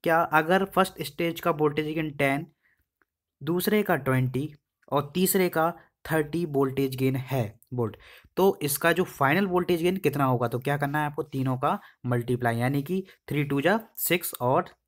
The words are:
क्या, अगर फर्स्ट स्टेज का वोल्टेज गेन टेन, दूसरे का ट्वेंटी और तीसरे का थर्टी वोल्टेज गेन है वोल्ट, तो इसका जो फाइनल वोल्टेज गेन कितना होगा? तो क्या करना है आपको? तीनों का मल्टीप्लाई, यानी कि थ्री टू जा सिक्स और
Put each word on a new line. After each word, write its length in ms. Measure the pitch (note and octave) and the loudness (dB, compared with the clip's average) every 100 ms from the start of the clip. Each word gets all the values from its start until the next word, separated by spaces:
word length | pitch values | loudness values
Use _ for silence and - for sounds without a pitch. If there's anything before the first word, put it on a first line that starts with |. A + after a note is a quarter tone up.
क्या, 160 | F3 E3 | 2 2
अगर 460 | E3 D#3 D#3+ F#3+ F#3+ | 4 2 4 2 2
फर्स्ट 360 | - F#3+ - | 2 0 -2
स्टेज 360 | D3+ - E3+ E3 | -10 -4 -4 -2
का 120 | F3 | -2
वोल्टेज 340 | D#3 D3+ D3 D3+ | 2 0 0 -4
गेन 240 | D#3 D#3 | -4 -6
टेन, 340 | C#3+ C#3 C#3 E3+ _ _ _ _ _ _ _ _ _ | 0 0 0 -6 _ _ _ _ _ _ _ _ _
दूसरे 400 | C#3+ F3 G#3 G#3+ | -4 -2 2 0
का 120 | G3+ D#3+ | 2 0
ट्वेंटी 520 | C3+ C3 B2+ C3 D3+ - _ _ - | 2 0 0 -2 -8 -12 _ _ -4
और 240 | C#3 C#3+ F3+ | -4 -2 0
तीसरे 340 | F#3 G3 F3+ | 2 2 2
का 200 | E3 D#3+ E3+ _ _ - | 2 0 -2 _ _ -2
थर्टी 400 | D#3+ D3 E3 E3+ | -2 0 -4 -2
वोल्टेज 480 | C#3 C3+ C3+ C3+ B2+ | 0 0 0 -4 0
गेन 200 | C3 C3 | -2 -2
है 260 | C3 C3+ G#2 - _ | -2 -2 -2 -8 _
वोल्ट, 240 | B2 A2 - - - _ - | -6 -6 -6 -20 -20 _ 2
तो 200 | G3 F#3+ | 2 2
इसका 280 | C#3+ D3 E3+ | -4 0 2
जो 100 | E3 F3 | 2 -2
फाइनल 420 | - C3+ E3 G3 | 2 2 4 2
वोल्टेज 340 | F3+ F3+ F3 | 0 0 0
गेन 160 | F3 F#3+ | 0 0
कितना 260 | D3 C#3 C3+ | 0 2 2
होगा? 220 | B2 A#2+ | 2 0
तो 120 | B2 | -2
क्या 180 | C#3+ C#3+ | -2 -2
करना 220 | C#3+ D3+ | -2 -2
है 60 | D3 | -4
आपको? 180 | D3 D3+ | -6 -6
तीनों 320 | C3+ C3 B2+ | -4 -2 0
का 220 | D3 G3+ - _ B2 | -2 -2 -8 _ -2
मल्टीप्लाई, 520 | B2 A#2+ A#2+ A#2 A#2 | -2 0 0 0 0
यानी 260 | B2+ C#3+ | 0 -2
कि 200 | D3 F#3 F#3+ - - | -2 -4 -4 -20 -6
थ्री 160 | C#3+ C#3+ | -4 0
टू 160 | C#3 | 0
जा 180 | D#3 A3 A3 - | 2 0 -2 -10
सिक्स 340 | - F3 - - | -2 -2 -2 -4
और 340 | B2 D3 F3 _ | 0 0 -2 _